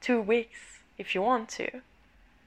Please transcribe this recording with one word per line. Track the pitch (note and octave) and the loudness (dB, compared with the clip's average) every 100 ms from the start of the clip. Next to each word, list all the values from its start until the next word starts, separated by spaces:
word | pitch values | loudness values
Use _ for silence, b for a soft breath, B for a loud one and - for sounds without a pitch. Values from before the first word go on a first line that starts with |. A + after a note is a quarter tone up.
two | - A#3+ | 0 2
weeks, | G3+ A#3 A3+ - - - _ - | 4 2 0 -12 -20 -20 _ -14
if | G3 F#3 | -6 0
you | |
want | G#3+ B3 A3+ | 2 0 -2
to. | - - B3+ - _ _ _ _ b | -6 -6 -8 -18 _ _ _ _ b